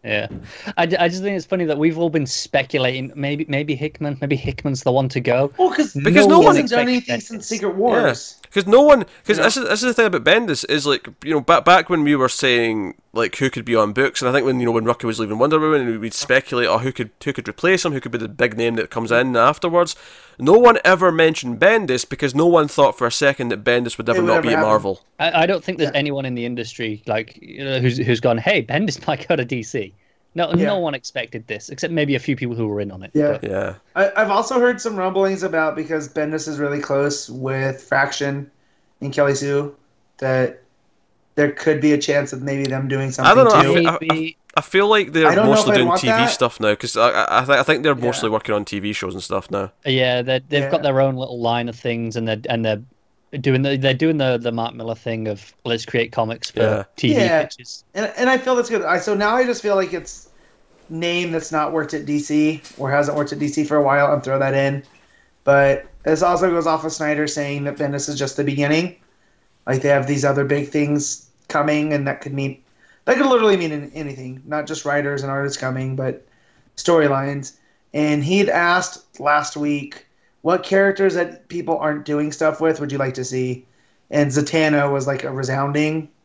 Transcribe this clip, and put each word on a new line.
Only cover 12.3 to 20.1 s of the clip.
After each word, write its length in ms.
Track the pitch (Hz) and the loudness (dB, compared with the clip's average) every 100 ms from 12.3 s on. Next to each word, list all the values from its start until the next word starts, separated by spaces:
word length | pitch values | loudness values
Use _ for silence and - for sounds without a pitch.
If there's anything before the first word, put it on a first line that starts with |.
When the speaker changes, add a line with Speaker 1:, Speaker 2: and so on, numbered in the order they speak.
Speaker 3:
saying, 640 | - 131 120 113 110 95 - _ | 0 2 2 2 -2 -6 -10 _
like, 240 | 113 107 - | -4 -4 -2
who 120 | 135 | -4
could 140 | 123 | -4
be 120 | 113 113 | 0 2
on 160 | 104 | 2
books, 280 | 104 135 - | 0 -2 0
and 60 | 127 | 0
I 40 | |
think 120 | 135 131 | 0 0
when, 120 | 127 | 0
you 80 | 120 | 0
know, 60 | |
when 120 | 117 | 0
Rucka 200 | 110 120 | 0 -2
was 160 | 120 113 | -4 -4
leaving 180 | 107 107 | -4 0
Wonder 220 | 135 156 | 2 2
Woman, 220 | 156 151 | 2 0
and 180 | 123 113 | 0 -4
we'd 140 | 110 | -6
speculate, 520 | - - 131 - 127 107 | -8 0 0 0 -2 0
oh, 120 | 107 | 0
who 120 | 131 | -2
could, 200 | - 110 _ | -6 -10 _
who 100 | - | -8
could 160 | 135 - | -8 -10
replace 360 | - 175 185 | -4 0 0
him, 80 | 170 | -2
who 80 | 135 | -6
could 100 | 120 | -6
be 80 | 117 | -8
the 80 | 110 | -8
big 280 | 101 123 107 | -2 -2 0
name 180 | 117 113 | -2 -2
that 140 | - | -4
comes 220 | 117 113 | -6 0
in 240 | 117 131 120 | 2 2 4
afterwards. 580 | 123 151 175 170 175 - - | 4 2 0 0 0 -4 -18